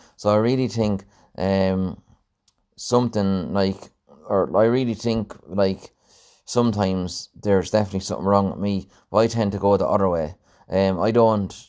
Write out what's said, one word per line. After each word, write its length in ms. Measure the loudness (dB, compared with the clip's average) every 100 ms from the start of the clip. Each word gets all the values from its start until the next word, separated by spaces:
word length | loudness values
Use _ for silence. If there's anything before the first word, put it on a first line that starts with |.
| _ -6
So 140 | 0
I 60 | 2
really 320 | 2 0 -2
think, 340 | -2 -2 -2 -8 _ _ -6
um, 640 | 0 2 2 0 -4 -6 _ _ _ _ _ _ _ -16
something 760 | -2 0 0 0 0 0 -2
like, 380 | 0 0 -2 -10 _ _ -18 -2
or 240 | 0 2 4
I 60 |
really 320 | 4 2 0 -2
think, 400 | -2 -2 -4 -12 -8
like, 480 | -2 0 -2 -10 _ _ -20 _ _ -4
sometimes 840 | 0 0 2 0 -2 -4 -8 -14 -6
there's 300 | 0 0 2
definitely 300 | 0 0 -4
something 260 | -6 -4 2
wrong 240 | 2 2
with 100 | -2
me, 280 | -4 -4 -8 _ _
but 60 | 2
I 100 | 2
tend 240 | 2 -2
to 80 | 0
go 180 | 2 2
the 80 | 2
other 240 | 0 0
way. 260 | 0 -4 -8 _ _ -4
Um, 300 | 0 0 0
I 100 | 0
don't, 420 | 4 4 2 -2 -8